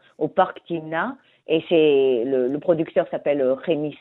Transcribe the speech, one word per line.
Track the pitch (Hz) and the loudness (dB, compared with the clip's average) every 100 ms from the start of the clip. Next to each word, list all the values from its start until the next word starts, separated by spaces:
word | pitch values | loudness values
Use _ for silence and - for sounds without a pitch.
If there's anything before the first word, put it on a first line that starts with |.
| _ - | _ -6
au | 156 | -4
parc | - 180 - - | 0 0 -2 -10
Timna. | 170 156 160 214 277 _ _ - | -10 -6 -6 -6 -8 _ _ -4
Et | 160 - | -2 2
c'est | 170 156 139 135 123 127 | 4 6 4 2 0 0
le, | 131 127 | 0 0
le | 147 | -2
producteur | 160 120 113 - 135 | 0 0 0 -2 -2
s'appelle, | 151 151 143 | -4 -2 0
euh, | 127 | 0
Rémi | 131 - 151 151 143 | 0 -2 -2 -4 -4